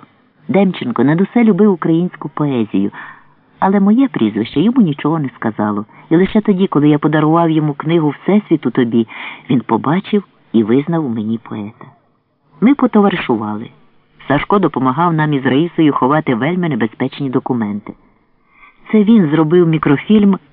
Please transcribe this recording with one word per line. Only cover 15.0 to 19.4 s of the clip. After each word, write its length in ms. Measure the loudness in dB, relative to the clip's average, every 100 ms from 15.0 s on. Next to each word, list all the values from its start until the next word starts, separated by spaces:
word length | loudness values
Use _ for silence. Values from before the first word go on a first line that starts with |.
| 0
нам 200 | 0 0
із 120 | 0 0
Раїсою 480 | 0 0 0 0
ховати 420 | 2 0 0 0 -2
вельми 340 | -2 -2 -4
небезпечні 600 | -4 -4 -4 -6 -6 -4
документи. 640 | -4 -4 -4 -4 -8 -12 -18 _ _ _ _ _ _ -20 _ 0
Це 120 | 2
він 260 | 4 4 4
зробив 380 | 2